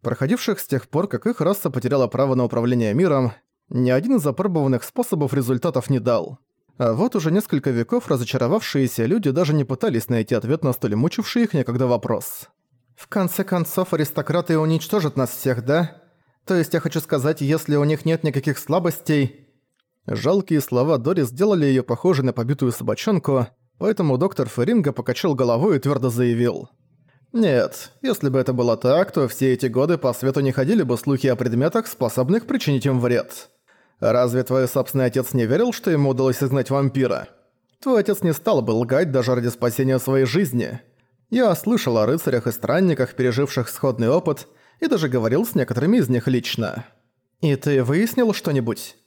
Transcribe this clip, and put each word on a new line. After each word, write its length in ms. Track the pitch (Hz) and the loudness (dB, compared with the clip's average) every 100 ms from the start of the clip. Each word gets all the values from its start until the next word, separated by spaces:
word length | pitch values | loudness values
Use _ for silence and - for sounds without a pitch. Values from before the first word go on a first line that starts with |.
проходивших 600 | 120 120 135 240 - 196 | -4 -2 -2 0 -2 -4
с 60 | - | -2
тех 200 | 135 - | -4 -2
пор, 220 | 147 196 | -4 -2
как 160 | - 220 | -2 -4
их 160 | 240 | 0
раса 280 | 156 202 165 | 0 0 -2
потеряла 380 | 127 123 143 123 | -2 0 2 2
право 260 | 123 139 127 | 0 0 2
на 100 | 120 | 0
управление 480 | 120 120 123 110 | 0 0 2 2
миром, 400 | 110 185 139 123 - _ _ _ | 2 2 2 0 -4 _ _ _
ни 220 | 120 127 | 0 2
один 260 | 127 220 254 | 2 2 2
из 100 | 147 | 2
опробованных 600 | 127 196 165 135 123 - | -2 0 2 2 0 -2
способов 480 | - 240 175 139 | -6 -2 -2 0
результатов 560 | 135 123 127 123 123 - | 0 0 0 0 -2 0
не 100 | 131 | 0
дал. 400 | 117 113 82 131 _ _ _ _ | 2 0 -2 -12 _ _ _ _
А 160 | 120 | 0
вот 240 | 113 233 208 | 2 0 0
уже 140 | 156 | 0
несколько 400 | 185 - 147 143 | 0 0 -2 0
веков 360 | 120 117 240 - | 0 0 -2 0
разочаровавшиеся 960 | 139 120 - 120 208 - 143 127 - | -2 0 -2 0 0 0 0 0 0
люди 280 | 117 220 165 | 0 2 0
даже 220 | 135 160 | 0 2
не 120 | 151 131 | 0 0
пытались 420 | 131 226 117 - | -2 0 -2 0
найти 260 | 120 110 | -2 0
ответ 300 | 117 110 156 | -2 0 -2
на 80 | 143 | 0
столь 240 | 120 110 107 | -2 -2 0
мучивший 480 | 151 - 214 240 | 0 -2 -2 0
их 100 | 233 | 0
некогда 340 | 156 123 120 127 | 0 -2 0 0
вопрос. 600 | 120 - 110 - - - _ _ _ _ _ | 0 0 -4 -4 -14 -18 _ _ _ _ _
«В 140 | - | -6
конце 340 | 208 180 - | -2 -2 -2
концов, 500 | 190 180 160 - 185 | -2 -2 -2 -2 -2
аристократы 640 | 160 151 - 143 165 170 160 | -2 -2 -4 -2 -2 0 0
уничтожат 600 | 156 160 160 208 151 135 | 2 0 0 -2 0 -2
нас 120 | 127 | -4
всех, 360 | - 135 120 117 | -2 -2 -2 0
да? 380 | 151 160 - _ _ _ _ - | 0 0 -6 _ _ _ _ -2
То 100 | 185 | 0
есть, 180 | 160 | 2
я 60 | - | 0
хочу 200 | 170 160 | -2 -4
сказать, 420 | - 151 139 160 | -2 0 0 0
если 340 | 139 156 156 143 | 0 0 0 0
у 80 | |
них 220 | 147 156 160 | 2 0 0
нет 180 | 160 | 0
никаких 340 | 156 135 151 135 | 0 -2 -2 -4
слабостей». 920 | - 165 175 - - 151 135 - _ _ _ _ _ _ - | -2 0 0 -4 0 2 2 -4 _ _ _ _ _ _ -10
Жалкие 540 | 107 123 196 196 156 | -4 0 0 2 -2
слова 360 | - 123 143 147 | 0 0 2 0
Дори 240 | 120 185 | 0 0
сделали 460 | 127 123 208 190 143 | -2 0 2 2 2
ее 160 | 131 | 2
похожей 420 | 123 117 180 147 131 | 0 -2 0 2 0
на 80 | |
побитую 380 | 120 117 120 127 | -2 -4 0 -2
собачонку, 720 | 117 117 107 - 196 - 135 120 _ _ _ | -2 -6 -4 0 0 0 0 -2 _ _ _
поэтому 400 | 202 220 160 127 | -2 0 0 2
доктор 300 | 185 - 120 | 0 0 -4
Феринга 440 | - 120 240 143 | -2 2 2 0
покачал 440 | 127 117 120 185 135 | -2 -6 -2 -2 0
головой 400 | 123 117 196 147 | 2 2 2 2
и 40 | |
твердо 300 | 139 135 127 | 0 0 -2
заявил: 600 | 120 123 117 120 - - _ _ _ _ _ _ | 0 0 2 0 -2 -12 _ _ _ _ _ _
«Нет, 580 | 233 208 127 90 - - _ | 0 4 4 2 -4 -18 _
если 280 | 269 214 139 | -4 -2 0
бы 100 | 131 | 0
это 140 | 127 | 0
было 240 | 127 120 113 | 0 0 2
так, 340 | 127 151 190 | 2 2 2
то 160 | - 131 | 0 -2
все 260 | - 131 | 0 0
эти 140 | 123 131 | 2 0
годы 320 | 120 147 170 | 0 0 0
по 120 | 131 | 0
свету 280 | 120 131 135 | -2 -2 0
не 120 | 135 | 0
ходили 300 | 131 135 220 | 0 2 2
бы 160 | 135 120 | 2 -2
слухи 300 | - 135 135 | 0 0 0
о 80 | 117 | 0
предметах, 500 | 123 117 151 226 226 | 0 0 0 0 -4
способных 600 | - 120 - 127 214 - | -4 -4 -2 0 0 0
причинить 400 | 269 - 139 139 | -2 0 0 0
им 120 | 127 | 0
вред. 500 | 120 120 - - - _ _ _ _ _ | 2 0 -2 -16 -20 _ _ _ _ _
Разве 420 | 107 120 123 123 | 0 2 2 0
твой 260 | 123 131 127 | 0 0 0
собственный 380 | 139 - 135 127 | -2 -2 0 0
отец 280 | 131 120 | 0 -2
не 120 | 127 110 | 0 2
верил, 260 | 147 240 | 2 0
что 200 | - - | -2 0
ему 180 | 156 139 | 2 2
удалось 320 | 127 131 127 | 2 0 0
изгнать 300 | 139 135 123 | 0 0 0
вампира? 560 | 135 139 135 123 78 50 _ _ _ _ _ | 0 0 0 0 -2 -6 _ _ _ _ _
Твой 200 | 269 240 | 0 2
отец 240 | 202 202 | 2 0
не 100 | 175 | 0
стал 300 | 151 - 175 | -2 0 0
бы 80 | 113 | 2
лгать 400 | 113 120 131 170 | -2 0 0 0
даже 240 | 131 120 123 | 0 0 0
ради 140 | 120 | -2
спасения 500 | - 120 113 131 131 | -2 -2 0 0 0
своей 260 | 131 135 127 | 0 2 2
жизни. 560 | 147 175 120 104 123 _ _ _ _ _ | 2 0 -2 -4 -8 _ _ _ _ _
Я 240 | 233 233 | 2 2
слышал 420 | 165 - 233 - 113 | 2 0 0 2 2
о 80 | 107 | 2
рыцарях 400 | 160 - 120 120 | 0 0 0 -2
и 40 | |
странниках, 640 | 110 - 151 190 139 123 | -4 -2 2 2 2 -2
переживших 560 | - 127 120 139 - 117 | 0 0 2 0 -2 -6
сходный 400 | - 139 117 113 | -2 -2 0 2
опыт, 380 | 156 170 147 - _ _ _ | 2 0 -4 -8 _ _ _
и 80 | 330 | 0
даже 220 | 214 156 | 0 0
говорил 360 | 123 110 135 233 | 0 2 0 0
с 100 | - | -2
некоторыми 420 | 123 123 151 240 | 0 0 2 2
из 100 | 127 | 2
них 220 | 123 143 | 0 2
лично». 560 | 127 - - 107 - - _ _ _ _ _ | -2 -2 -4 -4 -6 -14 _ _ _ _ _
«И 120 | 156 139 | 0 0
ты 260 | 147 139 | 2 2
выяснил 500 | 123 156 226 247 233 | 2 0 0 2 0
что-нибудь?» 640 | 196 - 139 117 107 - - | 0 0 0 -2 -6 -10 -18